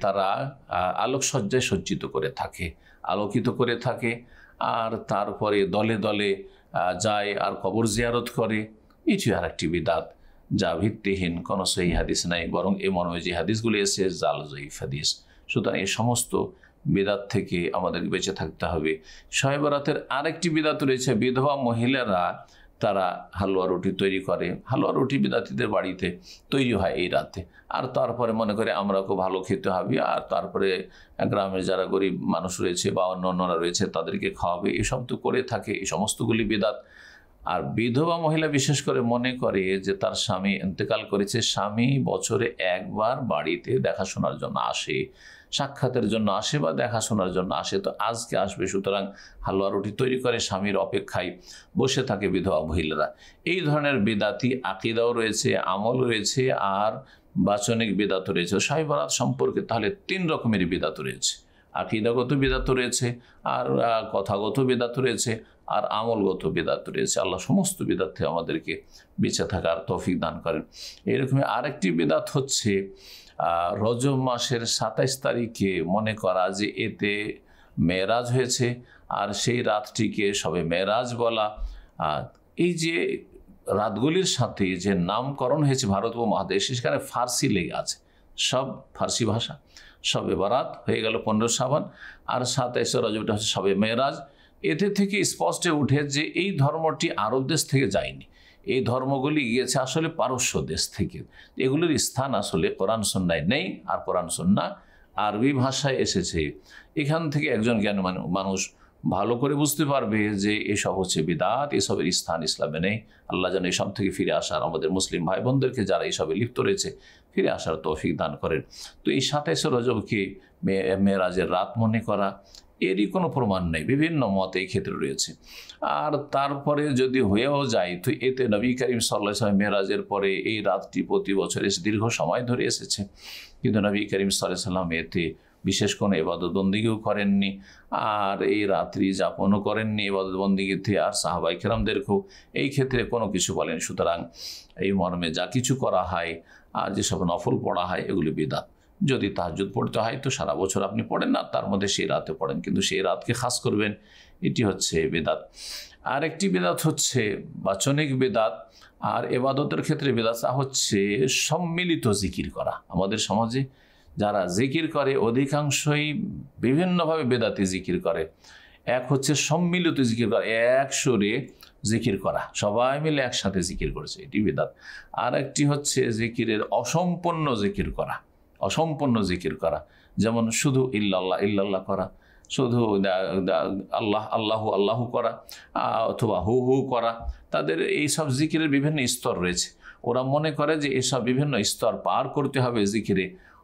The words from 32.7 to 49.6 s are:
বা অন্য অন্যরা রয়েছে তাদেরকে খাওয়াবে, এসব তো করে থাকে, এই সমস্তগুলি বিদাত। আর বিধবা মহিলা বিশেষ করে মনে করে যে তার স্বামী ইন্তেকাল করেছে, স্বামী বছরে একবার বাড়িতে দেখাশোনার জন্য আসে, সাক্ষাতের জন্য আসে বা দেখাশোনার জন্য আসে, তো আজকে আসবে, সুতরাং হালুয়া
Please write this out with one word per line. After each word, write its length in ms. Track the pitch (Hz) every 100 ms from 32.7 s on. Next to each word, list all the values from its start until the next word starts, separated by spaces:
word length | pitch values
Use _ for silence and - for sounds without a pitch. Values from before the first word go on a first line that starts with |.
| 87 95
বা 140 | 92 92
অন্য 200 | 90 92
অন্যরা 300 | 92 90 82
রয়েছে 300 | 87 87 95
তাদেরকে 440 | - - - 95
খাওয়াবে, 400 | 95 90 87 101
এসব 360 | 120 107 127 123
তো 100 | 127
করে 260 | - 127
থাকে, 300 | - - -
এই 140 | - 95
সমস্তগুলি 580 | 78 - - 113 110
বিদাত। 400 | 107 107 104 - - - - - - _
আর 180 | - 90
বিধবা 540 | 71 127 120 120 170 170
মহিলা 280 | 156 156 156
বিশেষ 360 | 143 135 139
করে 180 | - 131
মনে 360 | 117 120 127 127
করে 440 | 117 101 92 98
যে 120 | 95 95
তার 180 | 104
স্বামী 380 | 92 - 95 98
ইন্তেকাল 500 | 98 98 95 101 110
করেছে, 380 | 107 101 101 117
স্বামী 460 | 110 - 101 107 123 139
বছরে 500 | 117 98 92 110 117 -
একবার 580 | 92 90 92 101 110 139
বাড়িতে 560 | 123 76 76 87 - 98
দেখাশোনার 600 | - - 95 - - -
জন্য 200 | - 65
আসে, 400 | 60 - - - - - - - -
সাক্ষাতের 580 | - 139 - 131 127 104
জন্য 220 | 113 104
আসে 280 | 98 117 147
বা 140 | 156
দেখাশোনার 600 | 80 127 113 - 104 92
জন্য 220 | 90 92
আসে, 240 | 73 - 98
তো 100 | - -
আজকে 380 | 104 117 - 120
আসবে, 300 | 98 - 92
সুতরাং 400 | 98 98 98 98 - - - -
হালুয়া 240 | 95